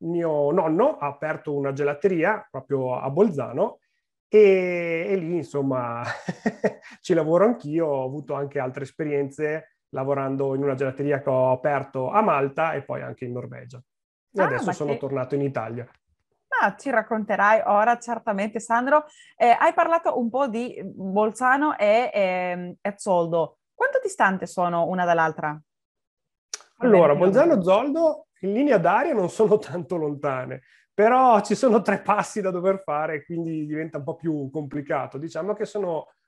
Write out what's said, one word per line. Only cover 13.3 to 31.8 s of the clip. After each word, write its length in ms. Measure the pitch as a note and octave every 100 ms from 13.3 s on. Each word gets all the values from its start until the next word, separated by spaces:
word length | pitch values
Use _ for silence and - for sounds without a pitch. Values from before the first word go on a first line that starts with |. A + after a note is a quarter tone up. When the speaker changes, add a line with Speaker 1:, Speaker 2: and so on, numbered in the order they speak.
Speaker 1:
Norvegia. 460 | B2 B2 B2 B2 B2+
E 640 | _ _ _ _ _ G3
Speaker 2:
Ah, 40 | F#3+
Speaker 1:
adesso 200 | G#3 F#3+
Speaker 2:
ma 60 |
Speaker 1:
sono 200 | F3+ D3
Speaker 2:
che 60 | C3+
Speaker 1:
tornato 360 | - C3+ B2+
in 60 | C#3+
Italia. 480 | C#3 C3+ A2 A#2+ A#2+ _ _ _ _ _ - B4
Speaker 2:
Ah, 160 | E4+ G3
ci 140 | C#4+
racconterai 720 | A#3 G#3+ A3 G3+ G3 G3+ A3
ora 340 | - G3+ A3 A#3
certamente, 640 | A#3 A#3 A3+ G3 G#3+ G3
Sandro. 440 | - A#3 B3+ D4+ D4+ _ - -
Eh, 120 | A#3+
hai 240 | A#3 D#4+
parlato 460 | E4+ E4 E4 E4+ -
un 100 | A#3
po' 180 | B3 C#4
di 320 | G#3+ B3 -
Bolzano 920 | F#3+ G3 F#3+ G3 G#3+ G#3+ B3+ C4+ D4+ -
e, 320 | G#3 A3 B3
ehm, 640 | - F#3+ F3+ F3+ F3+ F3+ F#3+
e 140 | G3+ G3+
Zoldo. 640 | - F3+ E3+ E3 D3+ _ _
Quanto 240 | - C5 C#5
distante 440 | A4+ - G#3 F#3+ F3
sono 400 | - F3 E3+ E3+
una 160 | F#3
dall'altra? 540 | F3+ E3 D#3+ D#3 D3+ D3+ _ _ _ _ _ _ _ _ _ - _ -
Speaker 1:
Allora, 360 | A#3+ G3 D#3
Speaker 2:
Come 160 | D3 F3+
chilometri? 160 | G3+ E4
Speaker 1:
Bolzano 60 | C4+
e 20 |
Zoldo 640 | F3 G3 C#4 D4+ E4 D4 - _
in 120 | F#3+
linea 260 | G#3 D4 A3
d'aria 360 | E3+ G3+ D#4+
non 160 | B3 F3
sono 280 | - A3 G#3
<laughs> 0 |
tanto 380 | - E3 E3+ F3+
lontane, 640 | D3+ C#3+ C#3+ C3 B2+ C3 _ _ _
però 480 | - G#3+ B3+ C4 G#3+
ci 120 | G3+
sono 260 | G#3 C4 A3